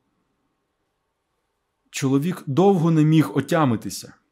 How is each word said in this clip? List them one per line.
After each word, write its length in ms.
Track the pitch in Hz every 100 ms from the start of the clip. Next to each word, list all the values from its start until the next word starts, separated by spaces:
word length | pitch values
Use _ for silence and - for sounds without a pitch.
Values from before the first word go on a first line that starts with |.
| _ _ _ _ _ _ _ _ _ _ _ _ _ _ _ _ _ _ _
Чоловік 540 | - 135 139 160 - -
довго 440 | 135 196 196 165
не 120 | 160
міг 340 | 151 160 147 143
отямитися, 760 | 139 170 143 110 101 - - - _